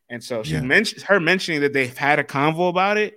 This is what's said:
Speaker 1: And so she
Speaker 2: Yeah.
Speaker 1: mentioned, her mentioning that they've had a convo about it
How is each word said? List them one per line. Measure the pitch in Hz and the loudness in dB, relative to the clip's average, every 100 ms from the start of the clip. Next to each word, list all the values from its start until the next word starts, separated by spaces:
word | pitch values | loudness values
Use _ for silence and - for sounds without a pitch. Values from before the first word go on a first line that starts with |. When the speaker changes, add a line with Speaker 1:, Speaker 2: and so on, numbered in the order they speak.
| - | -16
Speaker 1:
And | 120 | -14
so | - 117 | -8 -6
she | 151 | -4
Speaker 2:
Yeah. | 151 | -4
Speaker 1:
mentioned, | 131 180 220 - | 2 2 2 -4
her | - 196 | 0 2
mentioning | 160 185 180 151 | 2 0 0 0
that | 143 | 0
they've | 139 123 123 | 0 -2 0
had | 143 147 | 2 2
a | |
convo | 139 139 151 160 180 | 0 0 0 2 0
about | 180 196 208 | 0 0 0
it | 202 | -2